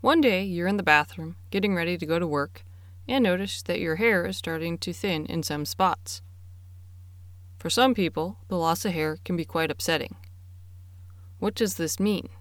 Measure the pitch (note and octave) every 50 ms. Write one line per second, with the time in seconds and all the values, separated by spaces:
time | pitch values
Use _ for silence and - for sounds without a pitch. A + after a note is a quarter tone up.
0 | - A#3 D4+ E4 D4+ B3+ G3+ F#3 G3 G3 F3+ E3+ F3 F#3 G3+ G#3 F#3 D#3 D3+ D3
1 | D3 - - - D#3+ D#3+ E3+ - - - - G3 G3 G#3 G3 F3 E3 E3+ F3+ E3+
2 | F3 D3+ D#3+ E3+ F3 E3 D3 C#3+ C#3+ C#3+ - - - - - - - - - -
3 | - - B3 C4+ B3 G3 F3+ F3+ G3 G3 - - - - F3 - - E3 D#3+ D#3+
4 | A3 A#3 G#3+ F3+ F3 F#3+ F#3+ - - E3+ E3 D#3+ D#3+ E3+ E3+ E3 - - E3+ -
5 | - G3+ F3+ D#3 D3+ - - E3+ D3+ - D3+ D3 D3 - - - F#3+ F#3 D#3+ -
6 | - - - - - - - - - - - - - - - - - - - -
7 | - - - - - - - - - - - - - - - - B3 C4 B3 -
8 | F#3+ E3 - - D#3 F3+ G#3 - - - G3 F3+ E3 E3 E3 F3 - G#3 F3 E3
9 | D#3 D#3 D#3 D#3+ - - F3+ E3+ D#3+ - - E3+ D#3+ D#3+ D#3+ - - - E3 D3+
10 | - - - - - - - - - - - - - - - - - - - -
11 | - - - - - - - - - G3+ G#3+ - A3+ G3+ F#3 - E3+ D#3 - -
12 | G3 G#3 G#3 F3+ - - - -